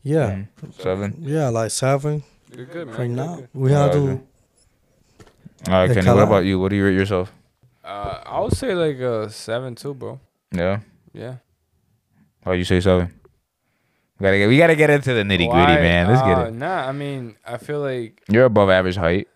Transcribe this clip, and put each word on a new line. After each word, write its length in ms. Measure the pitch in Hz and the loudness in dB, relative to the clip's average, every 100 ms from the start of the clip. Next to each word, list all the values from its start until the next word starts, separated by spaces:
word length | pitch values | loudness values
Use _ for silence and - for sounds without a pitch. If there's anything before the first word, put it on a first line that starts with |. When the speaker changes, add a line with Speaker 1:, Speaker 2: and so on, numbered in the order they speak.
Speaker 1:
yeah. 280 | 135 156 120 95 101 _ | 0 0 0 -4 -10 _
Speaker 2:
Mm-hmm. 100 | - - | -20 -10
Seven. 340 | 92 95 101 107 | -6 -4 -4 -8
Speaker 1:
Yeah, 280 | 151 156 139 | -6 -4 -2
like, 220 | 113 113 | -2 -4
seven. 520 | - 131 139 151 147 - _ _ | -2 -2 0 -2 -6 -8 _ _
Speaker 3:
You're 120 | - 127 | -20 -16
good, 200 | 170 151 | -14 -12
man. 100 | 110 | -8
Speaker 1:
Right 100 | 123 | -6
Speaker 3:
You're 80 | 120 | -4
Speaker 1:
now, 200 | 151 170 | -6 -10
Speaker 3:
good. 120 | 123 | -14
Speaker 1:
we 180 | 131 131 | -2 2
have 220 | 143 143 | 2 2
Speaker 2:
Okay. 40 | 147 | 2
Speaker 1:
to 220 | 139 131 - _ _ _ _ _ _ _ _ _ - _ - _ - | 0 -4 -10 _ _ _ _ _ _ _ _ _ -20 _ -20 _ 0
Speaker 2:
All 40 | |
right, 160 | 92 92 | 2 2
Kenny, 140 | 117 92 | 2 4
what 60 | 95 | 4
Speaker 1:
escalar. 40 | 104 | 4
Speaker 2:
about 180 | 101 | 4
you? 160 | 92 95 | 2 0
What 80 | 95 | 0
do 80 | 101 | 2
you 80 | |
rate 100 | 98 | 2
yourself? 380 | 95 98 95 92 _ _ _ _ _ | 2 0 -2 -4 _ _ _ _ _
Speaker 3:
Uh, 380 | 80 101 101 90 | -16 -12 -10 -12
I 160 | - 131 | -10 -6
would 120 | 220 240 | -4 -4
say, 180 | 262 | -4
like, 240 | 185 156 135 | -2 -4 -4
a 320 | 127 113 107 | -4 -4 -6
seven 440 | 107 - 117 131 | -10 -8 -8 -8
too, 200 | 117 139 | -12 -14
bro. 260 | 139 107 135 _ _ _ | -12 -14 -14 _ _ _
Speaker 2:
Yeah? 280 | 90 90 104 - _ _ | -4 -2 -4 -8 _ _
Speaker 3:
Yeah. 240 | - 113 127 _ _ _ _ _ _ _ _ _ _ | -16 -16 -16 _ _ _ _ _ _ _ _ _ _
Speaker 2:
Why 100 | - | -4
you 100 | 90 | -2
say 160 | 90 92 | 0 2
seven? 320 | 95 92 87 - _ _ _ _ _ _ _ _ _ _ | 2 2 0 -10 _ _ _ _ _ _ _ _ _ _
We 40 | |
gotta 140 | 98 98 | 0 2
get, 80 | 101 | 4
we 80 | 135 | 4
gotta 180 | 165 156 | 4 4
get 120 | 151 | 4
into 220 | 147 135 | 2 0
the 100 | 120 | -2
nitty-gritty, 240 | 101 95 85 | 0 0 2
Speaker 3:
Why? 320 | 123 143 147 | 4 4 4
Speaker 2:
man. 280 | 85 87 90 | 4 2 4
Let's 140 | 123 | 4
get 160 | 135 - | 4 2
Speaker 3:
Uh, 60 | - | -2
Speaker 2:
it. 80 | |
Speaker 3:
nah, 320 | 113 151 185 131 | -6 -6 -6 -6
I 60 | |
mean, 440 | 139 143 135 120 104 | -8 -8 -8 -12 -16
I 120 | - 120 | -14 -14
feel 220 | - 147 | -8 -6
like 420 | 143 127 113 _ - | -6 -6 -10 _ 0
Speaker 2:
You're 160 | 110 | 4
above 260 | 127 104 98 | 6 6 6
average 240 | 92 92 92 | 4 4 0
height. 320 | 82 92 - | 0 0 -4